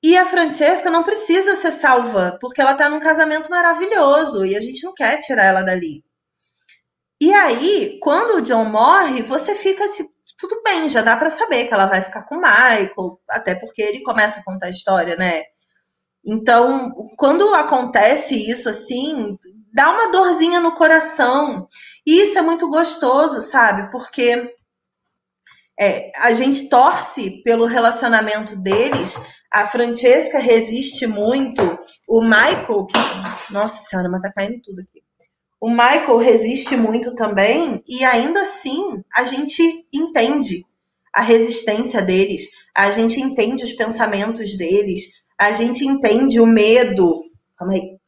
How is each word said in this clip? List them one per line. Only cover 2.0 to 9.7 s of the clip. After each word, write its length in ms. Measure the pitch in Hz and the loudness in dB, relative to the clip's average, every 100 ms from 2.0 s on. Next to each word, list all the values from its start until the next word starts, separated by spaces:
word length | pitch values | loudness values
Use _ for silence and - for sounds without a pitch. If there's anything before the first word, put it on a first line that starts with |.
| 233 208 180 180 | 2 -2 -2 -6
porque 180 | 247 247 | -12 0
ela 140 | 269 | 0
tá 160 | 277 294 | 2 0
num 100 | 294 | 0
casamento 520 | 311 311 320 302 311 | 0 2 0 -2 -4
maravilhoso 920 | 349 339 339 381 427 285 285 320 214 | 0 0 0 -2 2 4 4 2 -4
e 120 | 190 202 | -4 -4
a 60 | |
gente 220 | 226 262 | -6 -10
não 120 | 359 381 | -14 -4
quer 240 | 233 294 | -2 -2
tirar 260 | - 240 190 | -2 2 2
ela 160 | 190 | 2
dali. 420 | 185 185 170 143 _ _ _ _ _ _ _ _ _ _ _ _ | 0 -4 -6 -12 _ _ _ _ _ _ _ _ _ _ _ _
E 100 | 311 | 4
aí, 680 | 403 339 233 311 403 214 - | 4 4 0 0 0 -2 -6
quando 360 | - 320 466 392 | -2 0 0 -2
o 40 | |
John 240 | 233 226 220 | 0 0 0
morre, 560 | 214 247 381 330 254 | 2 4 4 2 -2
você 320 | 156 269 311 | -4 -4 -4
fica 320 | 403 381 | -4 -2